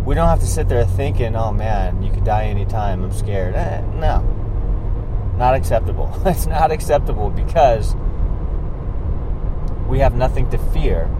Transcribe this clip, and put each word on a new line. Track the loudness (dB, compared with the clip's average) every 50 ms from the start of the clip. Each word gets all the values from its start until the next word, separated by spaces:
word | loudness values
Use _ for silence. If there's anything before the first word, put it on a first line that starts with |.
| 0
We | 0 0
don't | 2 4 4
have | 4 4
to | 2
sit | 0 0 0 0 0
there | 2 2 2
thinking, | 2 0 0 -2 -2 0 0 0 0 0
"Oh | -2 -2 0 0
man, | 0 0 0 0 0 0 0 -2 -2 -2
you | 0
could | 0 0 2
die | 2 2 2 0 0
anytime, | 0 0 0 0 -2 0 0 0 0 -2 -2
I'm | -4 -2
scared." | -4 -2 -2 -2 -2 -2 0 0
Eh, | -2 -2 -2 -2 -2 -4 -4 -4
no, | 0 0 2 2 2 2 2 0 0 -2 -2 -2 -2 -2 0 -2 -2 -2 -2 -4 -4 -4 -4 -4 -4 -2 -2 -2 2
not | 2 2 2
acceptable. | 2 2 2 0 0 0 0 -2 0 -2 -2 -2 -2
<laughs> | 0
It's | 0 0 0 0
not | 0 2 2 2 2
acceptable | 2 0 0 0 2 2 2 0 -2 0 0 -2
because | 0 0 -2 0 2 4 4 4 4 4 2 0 -2 0 -2 -2 0 0 0 0 0 -2 -4 -4 -4 -2 -2 -4 -6 -6 -6 -4 -4 -4 -2 -2 -2 -2 -2 -4 -4 -4 -2 -4 -2 -2 -2 -4 -4 -4 -2 -2
we | 2 4
have | 4 4 4
nothing | 4 2 2 2 2 0 0
to | 0 0
fear | 0 2 2 2 2 2 2 2 0 0 -2 -2